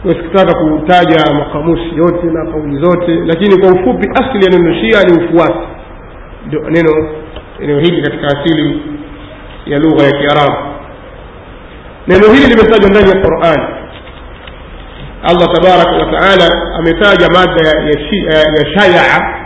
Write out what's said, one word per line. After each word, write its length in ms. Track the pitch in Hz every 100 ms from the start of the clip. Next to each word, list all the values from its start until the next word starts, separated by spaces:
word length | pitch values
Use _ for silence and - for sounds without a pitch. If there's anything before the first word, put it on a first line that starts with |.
Sikutaka 500 | 196 147 - 196 180 165
kutaja 720 | 156 151 156 180 170 160 147
makamusi 640 | 143 151 151 160 165 - 143
yote 300 | 175 170 170
na 240 | 160 151
kauli 260 | 156 147 139
zote, 340 | 170 175 175 165 175
lakini 320 | - 208 185
kwa 80 | 185
ufupi, 380 | 180 - - -
asili 320 | - - 208 185
ya 60 | 185
neno 140 | 170
Shia 300 | 160 220 220
ni 220 | 185 170 160
ufuasi. 280 | 165 156 - - - - - - - - - -
Ndio 220 | 147 -
neno, 400 | 165 160 156 156 - - - - -
neno 200 | 143 143
hili 220 | 165 -
katika 260 | 143 - 143
asili 540 | 139 170 156 143 - - - - - - - - - -
ya 140 | 147
lugha 240 | 160 147
ya 80 | 143
Kiarabu. 460 | 131 143 147 143 - - - - - - - - - - - - - - - -
Neno 200 | 185 214
hili 140 | 254 269
limetajwa 420 | 226 214 220 196
ndani 200 | 202 190
ya 120 | 185
Qur'an. 380 | 180 160 165 147 - - - - - - - - - - - - - - - -
Allah 240 | - 175 170
Tabaraka 380 | 170 180 180 165
wa 280 | 160 156 156
Taala 560 | 180 190 170 175 - 175
ametaja 480 | 165 160 208 190 170
mada 380 | 180 180 170 156
ya, 160 | 151 151
ya 80 |
Shi-, 320 | 147 - 202 170
ya, 140 | 156
ya 400 | 156 151 190 185
Shay'a 600 | 202 175 131 147 - -